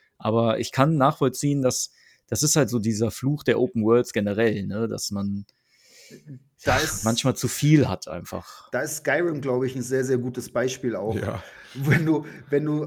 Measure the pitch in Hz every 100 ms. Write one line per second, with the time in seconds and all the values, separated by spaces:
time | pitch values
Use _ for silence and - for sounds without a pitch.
0 | _ - 110 117 117 110 110 - 147 156
1 | 135 - 135 - 143 143 127 - - _
2 | _ _ - 110 151 160 107 117 110 104
3 | 113 - 131 147 - 110 123 113 107 120
4 | 120 110 101 101 113 101 98 104 110 104
5 | - 101 101 101 98 _ _ _ _ -
6 | - - 151 127 _ _ 139 131 156 98
7 | 107 117 131 104 123 - 147 156 98 92
8 | - 85 95 92 - - - 123 147 -
9 | 139 147 175 147 131 123 131 127 120 131
10 | 127 127 123 123 - 120 127 - 120 98
11 | 107 107 101 95 - - - 131 143 165
12 | 160 147 - - - 143 151 151